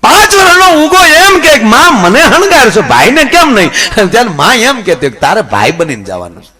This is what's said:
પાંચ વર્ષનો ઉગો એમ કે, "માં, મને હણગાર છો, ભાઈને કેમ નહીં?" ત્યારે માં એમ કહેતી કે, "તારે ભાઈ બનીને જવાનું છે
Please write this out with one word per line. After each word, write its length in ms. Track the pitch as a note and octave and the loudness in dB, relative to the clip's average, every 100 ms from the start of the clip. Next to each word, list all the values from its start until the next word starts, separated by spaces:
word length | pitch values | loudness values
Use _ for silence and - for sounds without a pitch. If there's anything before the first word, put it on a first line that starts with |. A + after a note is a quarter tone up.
પાંચ 340 | G#3+ E4+ G#4+ G4+ | 0 2 2 2
વર્ષનો 500 | F#4+ F4+ F#4+ D#4+ D#4 | 2 4 2 2 2
ઉગો 200 | F4+ F4 | 2 2
એમ 340 | D#4 F#4+ F#4+ | 2 2 2
કે, 240 | D#4 C#4+ | 2 0
"માં, 380 | G#3+ A#3 E4+ C4 | 2 2 2 2
મને 200 | F3 A3+ | 0 2
હણગાર 480 | D#4+ C#4+ G4 E4+ B3 | 2 0 0 2 2
છો, 120 | G3+ | 0
ભાઈને 420 | E3+ A#2+ D#3+ C#4+ | 0 0 0 0
કેમ 280 | C#4+ E4+ D#4+ | 0 0 2
નહીં?" 200 | A3+ E3+ - - - G3 | 0 0 -2 -6 -2 -2
ત્યારે 180 | G#3 A#3+ | 0 -2
માં 260 | D3+ D#3 B3+ | -2 -2 0
એમ 260 | A#3 C4+ | -2 -4
કહેતી 280 | F#3+ E3 C#3 | -4 -4 -4
કે, 100 | A#2+ | -4
"તારે 220 | C#3 G3+ | -4 -2
ભાઈ 300 | D3 G2+ A2+ | -4 -4 -4
બનીને 320 | E3 E3 A#2+ | -4 -6 -8
જવાનું 400 | F#2+ F#2 F2 E2+ | -10 -12 -12 -18
છે 80 | - _ | -20 _